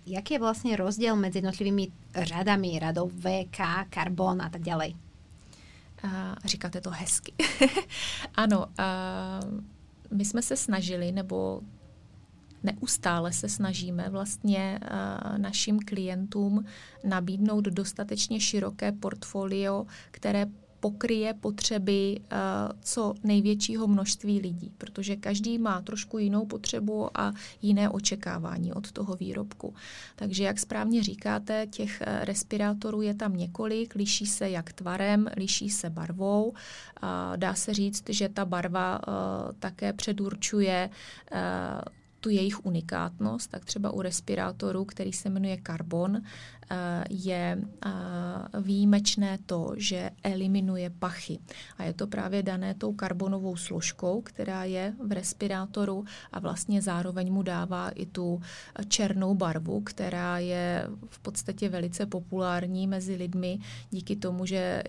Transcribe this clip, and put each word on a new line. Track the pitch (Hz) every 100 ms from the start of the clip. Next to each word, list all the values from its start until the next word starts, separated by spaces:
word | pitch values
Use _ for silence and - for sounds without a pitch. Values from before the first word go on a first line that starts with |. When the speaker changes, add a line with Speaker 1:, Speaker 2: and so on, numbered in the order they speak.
Speaker 1:
Jaký | - 190 202 294
je |
vlastne | 226 226 247 208
rozdiel | 190 208 226 214
medzi | 196 185
jednotlivými | 190 185 202 196 185 - -
radami, | 185 165 170 190 202 185 160
radou | 160 165 180
V | 175 180 190 185
K, | - 170 180 190
karbon | 180 170 180 185 185
a | 165
tak | 175
ďalej? | 165 165 156 165 - - - - - - - - - -
Speaker 2:
A | 202 190 185 190
říkáte | 196 - 175 180
to | 185
hezky. | 170 175 - - - 320 - 269 -
<laughs> | - - - - - -
Ano, | 220 196 - -
a | 190 185 185 185 185 190 196 208 208 - - - -
my | 202
jsme | 202 233
se | - 269
snažili, | - 190 180 180 175
nebo | 190 190 185 95 95 208 - - - - - - - - -
neustále | 202 208 254 - 185 170 170
se | 175 208
snažíme | - 190 185 180 175 190
vlastně, | 196 202 - 208 196 190 208
eh, | - 196 196 196 202 208
našim | 196 202 - 208
klientům | 208 196 185 185 196 202 202 208 208 - - -
nabídnout | 196 185 175 190 208 214
dostatečně | 208 196 196 - 208 214 - 220
široké | - 208 196 202 208
portfolio, | 208 196 202 - 196 196 196 196 196 208 - -
které | - 208 202 202 - - -
pokryje | 214 208 233 220 214
potřeby, | 214 214 208 - 214 190 196 196 208
eh, | - 202 190 196 214 208
co | - - 214 208
největšího | 214 208 202 208 214 220 220
množství | 202 202 - 208 202
lidí, | 180 175 - -
protože | - - 196 202
každý | 202 202 220 233
má | 220 185
trošku | 202 208 - 220
jinou | 208 208 208
potřebu | 214 208 233 208 214 214 -
a | 202 208 - -
jiné | 208 202 208
očekávání | 202 208 208 180 175 170 175 175
od | 185 208
toho | - 196 185
výrobku. | 190 202 208 - - 208 - - - -
Takže, | 208 190
jak | 196 208
správně | - 214 214 233
říkáte, | 202 196 208 208 208 214 214
těch, | - 208 202 214
eh, | 214
respirátorů | 202 202 - 208 208 208 220 214
je | 208
tam | 208 214 185
několik, | 175 175 220 220 233
liší | 202 202 - 208
se | - 196
jak | 175 165
tvarem, | - 180 185 196 208 214 -
liší | 196 - 202
se | 208 170
barvou. | 165 165 180 196 208 220 220 - - - -
A | 190 180 180 180
dá | 185
se | 196 -
říct, | 208 202 202 -
že | 208 202
ta | 202
barva, | 190 175 180 185 185 -
eh, | - 196 190 190 - 208
také | 190 180 202
předurčuje, | 202 - 208 196 202 - 208 190 180 190 - - - -
eh, | 185 180 185 180 - - - - -
tu | 220
jejich | 202 196 202 190
unikátnost. | 170 165 180 170 175 208 233 -
Tak | 185
třeba | - 208 202
u | 196
respirátoru, | 180 180 - 196 185 185 196 185
který | 196 - 190
se | 185 202
jmenuje | 190 190 185
Karbon, | - 165 165 170 185 208 - - - - -
eh, | 180 175 175 -
je, | 196 185 180 175 185
eh, | 202 - 208 185 180 175 180 185 - 208
výjimečné | 196 196 208 202 208 - 196 196 -
to, | 180 - 214
že | 202 180 185 -
eliminuje | 202 190 190 196 190 185 180
pachy. | 175 180 175 - 165 - - - -
A |
je | 170
to | 170 208
právě | 208 190 202
dané | 196 185 190
tou | 190 214
karbonovou | 208 190 180 196 196 190 175
složkou, | - 175 - - 180 208
která | 240 - 196 190
je | 185 185 190 233
v | 214
respirátoru | 196 190 - 202 190 196 208 202 190 208 - -
a | 190
vlastně | 175 175 - 202
zároveň | 196 170 180 180 185
mu | 190
dává | 185 175 175 180 180
i | - 180
tu | 185 175 175 175 - - - 208
černou | - 208 196 190
barvu, | 196 175 160 160 208
která | 208 - 185 175 175 175
je | 180 180 175 175 - 208 -
v | -
podstatě | - 202 - 202 196
velice | 180 175 175 202
populární | 185 175 190 180 175 180 185 190
mezi | 190 185 185
lidmi | 180 180 180 196 - - -
díky | 190 175 202
tomu, | 185 180 185
že | 190 180 185